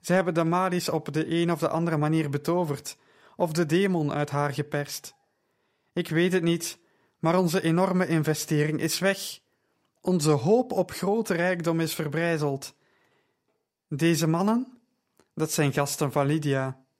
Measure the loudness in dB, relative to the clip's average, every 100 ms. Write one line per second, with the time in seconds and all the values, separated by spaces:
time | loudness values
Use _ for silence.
0 | 2 2 2 2 2 2 0 -2 -2 -4
1 | -2 -4 -2 0 0 0 -2 0 0 0
2 | 2 0 0 -4 0 0 0 -4 -8 -16
3 | _ _ -20 -4 -2 0 0 2 2 0
4 | 0 -2 -2 0 -2 -2 -4 -6 -6 -10
5 | -14 _ _ _ _ _ _ _ _ -6
6 | -2 2 2 2 2 0 -4 -12 _ _
7 | _ _ 0 2 2 2 2 2 2 2
8 | 2 0 0 -2 0 0 0 0 -2 0
9 | 0 -2 -6 -14 _ _ _ _ _ _
10 | 0 2 4 2 4 2 2 -2 -2 -2
11 | -2 0 0 0 0 0 0 0 0 -2
12 | -4 -2 0 0 0 -4 -10 _ _ _
13 | _ _ _ _ _ _ _ _ _ 0
14 | 2 2 2 2 2 0 -2 -14 _ _
15 | _ _ _ -6 -4 0 0 2 -2 -2
16 | -2 0 0 0 0 -2 -2 -8 _